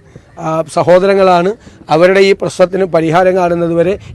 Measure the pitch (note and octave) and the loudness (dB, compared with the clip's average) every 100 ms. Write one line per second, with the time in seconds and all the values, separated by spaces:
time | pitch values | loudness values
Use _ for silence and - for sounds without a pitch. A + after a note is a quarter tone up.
0 | - - _ - D#3+ D#3+ D#3+ F3 E3 F3+ | -20 -20 _ -12 -6 -6 -4 -2 2 2
1 | G3 G3 F#3+ F3 F3+ A3+ - - - D3+ | 4 2 2 2 0 -6 -16 -20 -4 2
2 | F3+ F#3+ G3 - D#3+ - F3+ F#3 F#3+ E3 | 2 4 2 0 -4 -2 -2 0 -2 -2
3 | D#3+ E3 F#3 F#3 F3 E3+ E3+ E3+ E3+ G3+ | 0 0 0 0 -2 -2 -4 -2 -4 -4
4 | - | -12